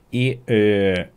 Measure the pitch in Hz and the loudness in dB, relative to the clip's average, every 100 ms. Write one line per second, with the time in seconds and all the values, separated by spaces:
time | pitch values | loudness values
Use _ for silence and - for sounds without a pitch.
0 | _ 123 131 127 - 113 104 101 98 90 | _ -4 -4 -4 -2 2 2 2 0 -2
1 | 85 | -6